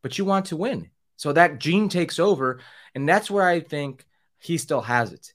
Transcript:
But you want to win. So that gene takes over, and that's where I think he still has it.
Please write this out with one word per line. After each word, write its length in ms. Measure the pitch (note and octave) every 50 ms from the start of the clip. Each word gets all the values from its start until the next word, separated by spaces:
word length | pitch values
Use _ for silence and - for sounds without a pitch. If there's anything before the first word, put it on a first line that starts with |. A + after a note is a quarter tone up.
But 180 | _ C3 - -
you 60 | G3+
want 220 | F#3+ G3 F#3+ F#3+
to 100 | - E3+
win. 340 | D#3 F#3 B3+ C4 G2+ E2 - _ _ _ _ _
So 160 | - - D3+ C#3+
that 280 | D#3+ F3 E3+ D3 B2+
gene 280 | - D3+ E3+ G3+ G#3+ G3
takes 300 | - F3+ E3+ D#3 - -
over, 400 | E3 G#3 G3 C#3+ C3 B2+ B2+ B2+ - - - - - - _
and 120 | C3 C#3 D3
that's 220 | E3+ G#3 G#3 -
where 160 | G3+ G3+ F#3+
I 140 | F3+ F3 E3+
think 440 | D#3+ - - D3 C#3+ C#3 C3+ - - _ _ _ _ _ _ _
he 180 | - - E3+ D#3
still 220 | - - D#3 C3
has 320 | - A2 A#2+ A#2+ A#2 G2 E2
it. 200 | - - - _